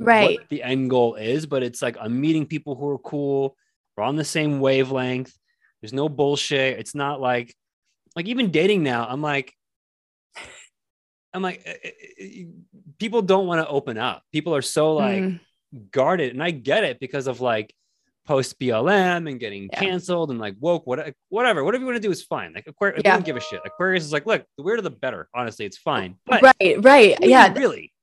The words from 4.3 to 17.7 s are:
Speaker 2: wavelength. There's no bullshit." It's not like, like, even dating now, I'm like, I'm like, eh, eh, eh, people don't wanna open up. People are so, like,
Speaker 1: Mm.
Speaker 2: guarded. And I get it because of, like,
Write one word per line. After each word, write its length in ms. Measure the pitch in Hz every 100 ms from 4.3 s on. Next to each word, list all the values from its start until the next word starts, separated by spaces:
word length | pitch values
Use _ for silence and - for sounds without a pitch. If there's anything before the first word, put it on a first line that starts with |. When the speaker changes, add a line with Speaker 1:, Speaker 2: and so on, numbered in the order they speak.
| 165 151 143
Speaker 2:
wavelength. 760 | 135 135 131 135 127 127 127 _ _ _ _ _
There's 120 | 110
no 160 | 131 151
bullshit." 680 | 135 143 143 - 143 131 110
It's 160 | 113
not 260 | 143 143 143
like, 320 | 127 123 120 _ _ _ _ _ _
like, 120 | - 175
even 240 | 247 226
dating 320 | 151 190 208
now, 240 | 147 120 117
I'm 140 | 131
like, 300 | 151 143 131 - _ _ _ _ _ _ _ - - - - _ _ _ _ _ _
I'm 80 | 185
like, 200 | 190 170 165
eh, 80 | 170
eh, 60 | 165 - - -
eh, 240 | - - 175 170 170 _ - -
people 240 | 220 233
don't 240 | 190 190 185
wanna 200 | 170 156
open 300 | 147 - 110
up. 240 | 120 85 _
People 220 | 151 156 151
are 60 |
so, 320 | 127 - 156
like, 280 | 156 - 196
Speaker 1:
Mm. 180 | 190 175 _ _ _ 135 101
Speaker 2:
guarded. 420 | 135 135 180 135
And 100 | 123
I 80 | 170
get 340 | 156 120 180
it 140 | 185 123
because 280 | 131 143 135
of, 140 | 120
like, 340 | 123 110 107